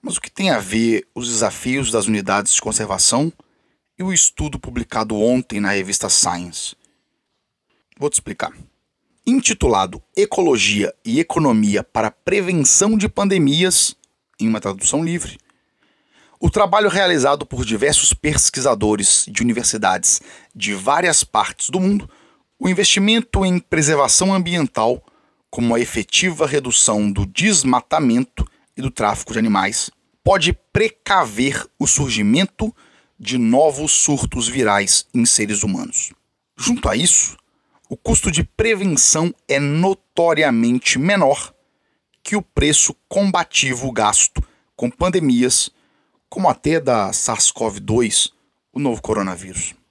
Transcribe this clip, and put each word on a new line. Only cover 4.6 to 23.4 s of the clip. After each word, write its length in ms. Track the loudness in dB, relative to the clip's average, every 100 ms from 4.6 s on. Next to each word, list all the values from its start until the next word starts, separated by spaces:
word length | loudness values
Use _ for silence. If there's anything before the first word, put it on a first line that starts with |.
| -10 -8 -6 -6 -4 0
ontem 440 | 2 0 -2 -4
na 100 | 0
revista 380 | -2 -2 -4 0
Science? 680 | 0 0 -4 -8 -10 -12 -14 _ _ _ _ _ _ _ _ _ _ _ _
Vou 140 | -4
te 40 |
explicar. 380 | -4 -6 -10 -10 -10 -20 _ _ _ _ _ 0
Intitulado 720 | 0 0 0 0 2 0 -6 _ -2
Ecologia 800 | 0 2 2 2 2 0 -2 -4
e 140 | -4 -2
Economia 640 | 0 0 2 4 2 0
para 240 | -2 -2 -4
a 60 |
Prevenção 840 | _ -2 -2 0 0 2 2 2 0
de 120 | 0
Pandemias, 880 | -2 0 2 2 2 2 2 -2 -4 _ _ _ _
em 80 | -2
uma 140 | -2
tradução 420 | -4 -4 -2 -2
livre, 340 | -2 -6 -8 -14 _ _ _ _ _ _ _ _ _ _
o 100 | 0
trabalho 400 | 2 2 4 2
realizado 560 | 2 2 4 2 0
por 200 | -2 -6
diversos 480 | -4 0 2 2 2
pesquisadores 1120 | 0 -2 0 0 0 -2 0 0 0 2 0 0
de 160 | -2
universidades 800 | -2 0 -2 0 0 0 0 -2 -4 -20 _
de 200 | -10 -6
várias 500 | -4 0 2 2 0
partes 460 | 0 -2 -2 -4 -4
do 100 | 0
mundo, 280 | 0 0 -4 _ _ _ _ _
o 120 | -2
investimento 760 | 0 2 2 2 2 0 0